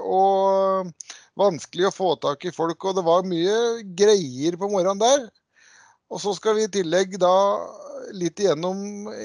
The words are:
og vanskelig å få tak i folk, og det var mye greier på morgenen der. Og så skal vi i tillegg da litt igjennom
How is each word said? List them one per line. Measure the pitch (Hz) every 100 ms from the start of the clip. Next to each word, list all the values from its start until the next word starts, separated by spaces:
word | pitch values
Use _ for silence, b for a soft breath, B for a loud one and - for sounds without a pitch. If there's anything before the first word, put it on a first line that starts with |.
| 190
og | 185 196 190 196 190 190 190 185 - B B B
vanskelig | - 196 156 - 160 190
å | -
få | 190 143
tak | 139 143 180
i |
folk, | 151 165 165
og | 190
det | 190 165
var | 170 190
mye | 170 175 220 233 233 202 175
greier | 208 202 156 123 156
på | 170 202
morgenen | 202 180 196
der. | 226 277 226 _ _ b b b b b _
Og | 180
så | 190 180
skal | 220
vi | 214 214
i |
tillegg | 202 170 175 190 185
da | 180 185 202 208 - - 285 285 240
litt | 208 175 160
igjennom | 202 151 180 196 202 202 208 208